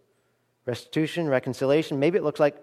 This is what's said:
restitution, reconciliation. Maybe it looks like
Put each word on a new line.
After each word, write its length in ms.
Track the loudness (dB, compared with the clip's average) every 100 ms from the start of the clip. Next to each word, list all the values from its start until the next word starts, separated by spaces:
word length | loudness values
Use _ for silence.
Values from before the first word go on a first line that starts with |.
| _ _ _ _ _ _ -10
restitution, 640 | -10 -6 -4 -2 -2 0
reconciliation. 720 | 0 0 -2 2 2 2 0
Maybe 180 | 0 2
it 60 |
looks 160 | -2 2
like 160 | 0 0